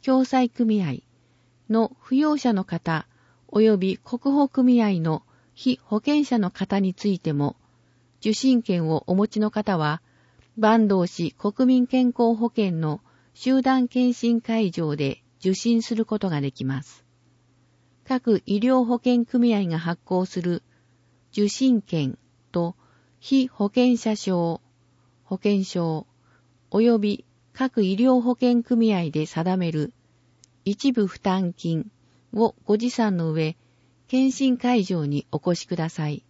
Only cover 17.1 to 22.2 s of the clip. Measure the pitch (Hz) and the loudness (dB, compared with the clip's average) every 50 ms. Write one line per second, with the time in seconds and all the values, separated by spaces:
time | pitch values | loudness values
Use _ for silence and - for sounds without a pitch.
17.1 | _ _ _ _ _ _ _ _ _ _ _ _ _ _ _ _ _ _ _ - | _ _ _ _ _ _ _ _ _ _ _ _ _ _ _ _ _ _ _ -4
18.1 | 262 254 _ 240 220 196 _ - 196 208 208 247 262 254 247 226 240 240 _ 247 | -4 -2 _ 2 0 0 _ -2 -2 0 2 2 2 2 2 0 -2 -2 _ 0
19.1 | 247 240 233 - - 247 233 240 226 202 196 175 165 160 165 170 175 - _ - | 2 2 0 0 0 2 2 2 2 2 0 -2 -4 -4 -4 -4 -6 -6 _ -4
20.1 | 185 180 185 185 - 208 170 175 175 - _ _ _ _ _ _ _ _ _ _ | -2 -2 -2 -2 -6 -6 -4 -4 -4 -4 _ _ _ _ _ _ _ _ _ _
21.1 | _ _ _ _ _ - 208 202 - - 262 262 247 220 - _ - 160 147 131 | _ _ _ _ _ -2 -2 -2 0 0 2 2 2 2 0 _ -4 -2 -2 -2
22.1 | - - | -4 -8